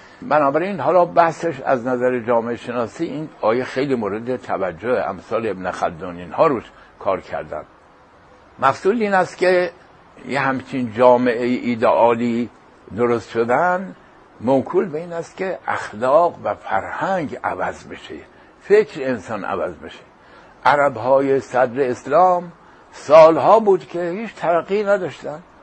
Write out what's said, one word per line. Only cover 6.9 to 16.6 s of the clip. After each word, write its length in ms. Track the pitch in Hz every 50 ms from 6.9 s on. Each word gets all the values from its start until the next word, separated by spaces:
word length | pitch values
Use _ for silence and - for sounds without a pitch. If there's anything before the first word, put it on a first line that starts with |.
| - -
کار 220 | - 104 95 90
کردن. 420 | 82 - - 76 78 78 82 78 73 - _ _ _ _ _ _ _ _ _ _ _ - - - _ _ - -
مقصود 420 | 123 135 131 - - 190 220 247
این 120 | 214 202 196
است 240 | 185 180 - - -
که 340 | 185 180 185 180 180 175 - - - - - - _ _ _ - - -
یه 120 | 113 139
همچین 540 | 135 135 135 131 123 - - 135 123 117 104
جامعه 520 | 110 127 127 123 120 127 127 117 117 123
ایدئالی 1040 | 120 123 120 - 120 120 113 117 113 85 78 110 117 120 117 120 120 117 117 123 107 - - - - - _ - - - 98
درست 320 | 120 120 120 117 110 -
شدن 640 | - 117 117 117 123 139 170 180 180 185 190 185 127 - - - - - - _ - -
موکول 440 | 101 113 135 135 123 - - 180 220
به 140 | 190 143 151
این 140 | 170 175 170
است 240 | 170 160 - - -
که 220 | 185 190 170 - - -
اخلاق 680 | 104 104 - - - 104 117 127 139 160 175 170 - - 107
و 120 | 107 101
فرهنگ 840 | 92